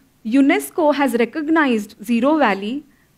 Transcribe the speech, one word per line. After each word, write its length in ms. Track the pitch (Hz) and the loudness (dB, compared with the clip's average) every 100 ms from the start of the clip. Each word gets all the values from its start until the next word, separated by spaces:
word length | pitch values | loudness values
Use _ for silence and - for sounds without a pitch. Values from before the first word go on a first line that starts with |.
| _ _ 226 | _ _ -2
unesco 680 | 262 277 285 285 - 302 | 2 2 2 -2 -2 0
has 200 | 277 277 233 | 2 0 0
recognized 800 | 233 294 294 320 277 226 208 - | -2 -4 -2 0 2 0 -4 -12
Zero 340 | 214 233 254 311 | -4 0 2 2
Valley, 460 | 247 196 208 269 - _ _ | 2 -2 -6 -10 -12 _ _